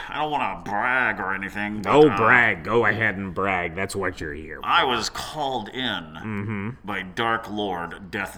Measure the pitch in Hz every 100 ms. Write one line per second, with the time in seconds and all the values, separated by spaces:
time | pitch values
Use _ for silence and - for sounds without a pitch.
0 | - - 151 143 113 92 85 104 123 127
1 | 120 101 95 95 98 98 104 107 95 135
2 | 151 101 113 123 117 92 78 117 107 104
3 | 110 95 98 85 98 92 87 82 98 101
4 | 92 90 82 73 78 71 87 156 147 117
5 | 104 - - 156 139 127 101 131 127 95
6 | 80 80 107 104 101 104 101 131 95 98
7 | 95 92 117 113 98 104 104 87 85 82
8 | 95 101 95